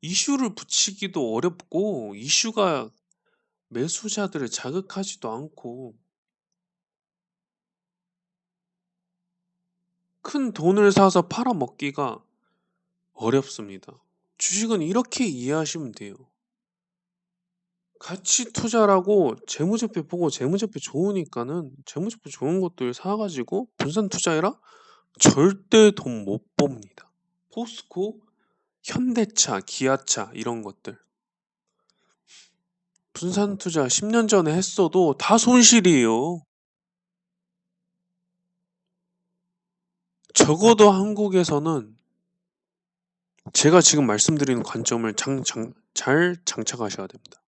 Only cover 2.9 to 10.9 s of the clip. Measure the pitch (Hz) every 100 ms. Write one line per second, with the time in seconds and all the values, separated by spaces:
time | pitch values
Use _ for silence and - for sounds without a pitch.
2.9 | _ _ _ _ _ _ _ _ 120 151
3.9 | - 214 208 196 170 120 - - 170 190
4.9 | - 196 - 117 113 151 - 123 120 127
5.9 | 107 _ _ _ _ _ _ _ _ _
6.9 | _ _ _ _ _ _ _ _ _ _
7.9 | _ _ _ _ _ _ _ _ _ _
8.9 | _ _ _ _ _ _ _ _ _ _
9.9 | _ _ _ - 294 262 - 160 202 202